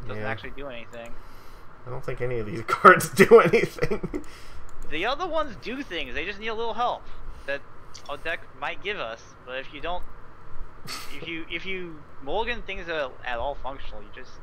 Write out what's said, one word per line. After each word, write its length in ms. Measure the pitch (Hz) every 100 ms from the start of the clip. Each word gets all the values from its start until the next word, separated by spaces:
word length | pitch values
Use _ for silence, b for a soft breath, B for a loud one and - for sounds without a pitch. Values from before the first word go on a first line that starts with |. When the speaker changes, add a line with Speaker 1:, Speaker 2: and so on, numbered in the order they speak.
| -
Speaker 1:
Doesn't 140 | 107
Speaker 2:
Yeah. 60 | 107
Speaker 1:
actually 220 | 135 131
do 160 | - 143
anything. 460 | 120 113 120 117 - b b b b b - -
Speaker 2:
I 20 |
don't 140 | 127 135
think 160 | 127
any 180 | 123 123
of 60 | 104
these 160 | 113
<laughs> 60 | 110
cards 420 | - 196 175 -
do 300 | - 185 190
anything. 840 | 165 220 - - - - - 294 - b b b - - -
Speaker 1:
The 140 | 151 214
other 220 | 285 349
ones 280 | 311 285 175
do 200 | 180 262
things. 300 | - 170 135
They 120 | 127 170
just 140 | 202
need 80 | 220
a 40 |
little 200 | 220 233
help 300 | 220 240 147 - - - - -
that 160 | 139 - - - - -
our 80 | 143
deck 240 | 160 175 - 131
might 240 | 147 170
give 160 | 185 202
us. 240 | 120 113 - - 123
But 140 | 131
if 140 | 135
you 60 | 147
don't, 240 | 151 180 - - - - - - - - - - - 147
if 100 | 151
you, 180 | 165 -
if 160 | 170 185
you 300 | 190 175 156 147 -
mulligan 400 | 139 180 226 226
things 220 | - 196 170
that 140 | 160
are 100 | 131 -
at 140 | 123 120
all 160 | 131 139
functional, 460 | 143 135 - 131
you 80 | -
just 180 | 131 123 -